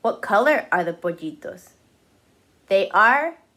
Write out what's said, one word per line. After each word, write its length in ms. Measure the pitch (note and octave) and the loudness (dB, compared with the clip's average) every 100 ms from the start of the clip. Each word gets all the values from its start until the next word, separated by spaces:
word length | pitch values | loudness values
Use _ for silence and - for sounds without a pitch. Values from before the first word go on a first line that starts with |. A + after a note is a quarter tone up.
What 200 | A#3 A#3 | -4 -4
color 460 | - G#3 C4+ G#3 - | -2 0 2 0 -2
are 120 | F3+ | -4
the 100 | E3+ | -2
pollitos? 760 | E3+ F3 E3+ D#3+ D3+ - F3+ - _ _ _ _ _ _ _ _ _ _ | -4 -8 -6 -12 -12 -16 -16 -20 _ _ _ _ _ _ _ _ _ _
They 220 | G3 - | 0 2
are 440 | F#3+ A3 C4+ D#4+ E4 _ | 4 4 4 -2 -8 _